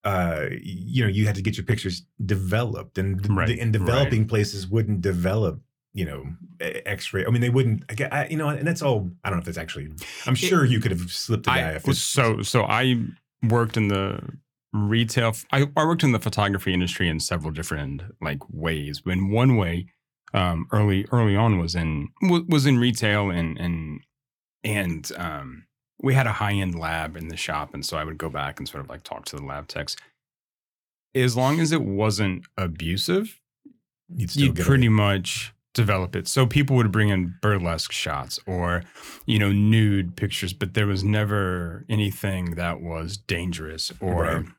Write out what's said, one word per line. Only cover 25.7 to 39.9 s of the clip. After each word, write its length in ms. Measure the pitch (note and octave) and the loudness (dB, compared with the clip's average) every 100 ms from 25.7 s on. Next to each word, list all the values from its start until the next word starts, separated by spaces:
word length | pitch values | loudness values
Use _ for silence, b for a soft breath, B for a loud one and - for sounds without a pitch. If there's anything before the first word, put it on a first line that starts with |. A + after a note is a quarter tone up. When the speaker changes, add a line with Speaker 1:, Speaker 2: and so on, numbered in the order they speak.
| _ _ _ | _ _ _
Speaker 2:
we 100 | C3 | 2
had 140 | C3+ B2 | 2 2
a 60 | |
high-end 460 | G#2 G#2 G2+ F#2 E2+ | 0 0 0 -2 -4
lab 380 | D#2+ E2 D#2 D#2 | -4 -4 -6 -8
in 120 | D#2+ | -10
the 100 | E2+ | -8
shop. 340 | - D2+ D2 | -6 -6 -6
And 120 | D2 C#2 | -8 -8
so 100 | D#2+ | -6
I 80 | |
would 140 | D#2 D#2 | -6 -6
go 100 | D#2+ | -6
back 300 | D2 C#2 - | -4 -6 -8
and 100 | C2+ | -12
sort 160 | D2 | -12
of, 60 | C2+ | -14
like, 120 | B1 | -16
talk 220 | - - - | -14 -12 -12
to 100 | D2 | -12
the 60 | |
lab 240 | C#2 C#2+ C#2+ | -10 -10 -10
techs. 300 | - C#2+ - B _ _ _ _ _ _ _ _ _ _ | -10 -8 -10 B _ _ _ _ _ _ _ _ _ _
As 200 | C3+ B2+ A#2+ | 0 2 2
long 200 | C3 D#3+ | 2 2
as 140 | D#3+ | 2
it 80 | D#3+ | 0
wasn't 640 | A2+ G2 G#2+ G2 G2+ F2+ - - | 0 0 0 2 -2 -2 -10 -6
abusive, 840 | F2+ D#2+ E2 F#2+ - F#3+ A3 - _ _ - _ _ _ _ | -6 -4 -4 -2 0 0 -2 -10 _ _ -20 _ _ _ _
Speaker 1:
You'd 140 | E3+ F2+ | -6 -2
still 140 | C#3+ C#3 | 2 2
Speaker 2:
you'd 100 | F2 | 4
Speaker 1:
get 100 | E2+ | 4
Speaker 2:
pretty 220 | C3+ A#2+ | 6 6
Speaker 1:
away. 60 | |
Speaker 2:
much 600 | G#2+ G2+ G2 F2 - - _ _ | 6 4 2 -2 -6 -8 _ _
develop 420 | - A2 G2 F2+ | 0 2 2 0
it. 140 | F#2 F2 | -4 -2
So 180 | - B2+ | 2 4
people 300 | C#3+ C#3 C3 | 4 4 4
would 160 | A2 | 4
bring 160 | G#2+ G#2 | 4 4
in 260 | F#2+ F2 F2+ | 4 0 0
burlesque 520 | G#2 G2 F2 E2 - | 0 2 0 -2 -4
shots 460 | - - C#2+ B1 - - | -6 -4 -6 -6 -10 -6
or, 360 | F#2 F2 F2 F2 B B B | -2 0 -2 -4 B B B
you 140 | - A2 | -2 0
know, 140 | G2+ | 2
nude 640 | G2+ G#2 A2+ G#2+ | 4 4 6 6